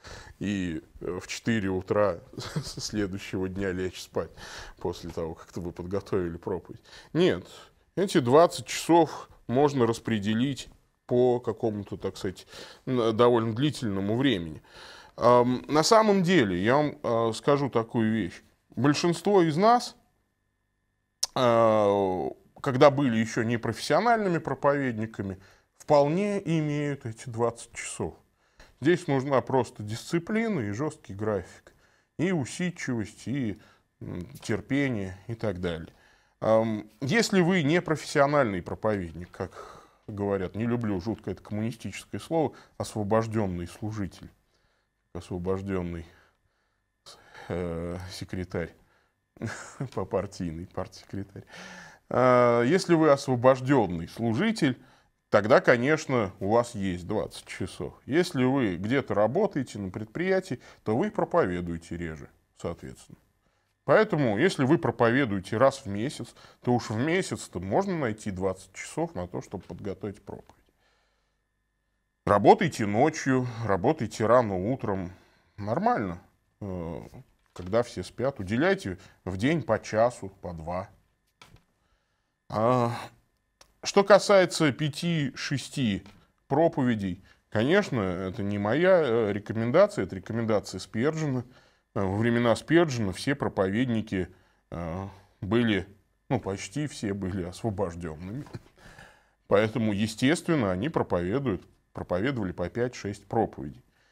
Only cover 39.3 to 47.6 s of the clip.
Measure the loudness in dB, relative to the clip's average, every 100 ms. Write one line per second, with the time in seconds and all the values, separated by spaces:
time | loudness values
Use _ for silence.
39.3 | -10 -10 -10 -18 -20 -20 _ -12 -4 -2
40.3 | -2 -2 -4 -2 -2 -2 -2 -4 -6 -6
41.3 | -10 -8 -6 -6 -6 -12 -12 -12 -12 -4
42.3 | -2 -2 -4 -18 -10 -8 -6 0 0 2
43.3 | 0 -2 -4 -8 -10 -10 -6 -8 -10 -20
44.3 | _ _ _ _ _ _ _ _ -16 -10
45.3 | -8 -4 -4 -2 -4 -4 -8 -12 -20 _
46.3 | _ _ _ _ _ _ _ -20 -20 _
47.3 | -18 -8 -6